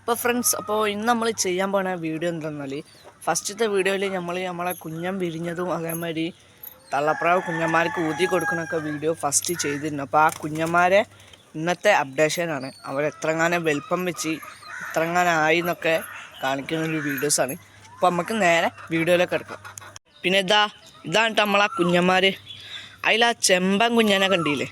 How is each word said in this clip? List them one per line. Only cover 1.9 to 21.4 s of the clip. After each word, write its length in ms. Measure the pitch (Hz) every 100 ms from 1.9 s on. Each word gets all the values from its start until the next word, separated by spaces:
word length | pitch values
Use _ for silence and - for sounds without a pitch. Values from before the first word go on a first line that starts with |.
| 185
വീഡിയോ 260 | 160 156 170
എന്താണെന്നാൽ, 400 | 165 156 151 143 139 156 - - - -
ഫസ്റ്റത്തെ 400 | 160 - 202 226
വീഡിയോയിൽ 300 | 202 185 196 196
നമ്മൾ 220 | 190 175 180 185
നമ്മളെ 240 | 175 175 180
കുഞ്ഞൻ 300 | 170 160 175 196
വിരിഞ്ഞതും 460 | 180 160 170 170 180 165
അതേമാതിരി 480 | 165 165 170 160 165 - - _ - - -
തള്ളപ്രാവ് 480 | 131 151 151 160 180 185
കുഞ്ഞന്മാർക്ക് 520 | 165 165 160 170 185 160
ഊതി 180 | 151 180
കൊടുക്കണൊക്കെ 480 | 180 165 170 160 170 151
വീഡിയോ 240 | 147 151 160
ഫസ്റ്റ് 320 | 147 139 - 175
ചെയ്തിരുന്നു. 380 | 156 143 151 147 139
അപ്പോൾ 140 | 151
ആ 40 | 156 165
കുഞ്ഞന്മാരെ 600 | 156 156 160 170 180 196 233 - - - _ 156
ഇന്നത്തെ 340 | 165 175 208 185
അപ്ഡേഷനാണ്. 680 | 143 135 156 156 170 147 135 - -
അവർ 120 | 135 147
എത്രങ്ങാനും 500 | 135 156 160 165 175 165
വലിപ്പം 340 | 147 147 175 180
വെച്ച് 240 | 160 160 160 - - - - -
എത്രങ്ങാനും 460 | - 165 175 180 165
ആയി 180 | 156 165
എന്നൊക്കെ 300 | 175 165 165 160 - - - -
കാണിക്കുന്ന 480 | 135 139 139 160 160
ഒരു 100 | 160 147
വീഡിയോസാണ്. 480 | 135 143 147 135 156 - - -
അപ്പോൾ 160 | - 180
നമുക്ക് 220 | 175 170 220 180
നേരെ 240 | 165 180 - - 165
വീഡിയോയിലേക്ക് 380 | 165 175 175 160
കിടക്കാം. 260 | - - - - - - _ _
പിന്നെ 180 | 175 190 190
ഇതാ, 140 | 208 208 - - - -
ഇതാണ് 220 | 175 226
ട്ടോ 40 | 214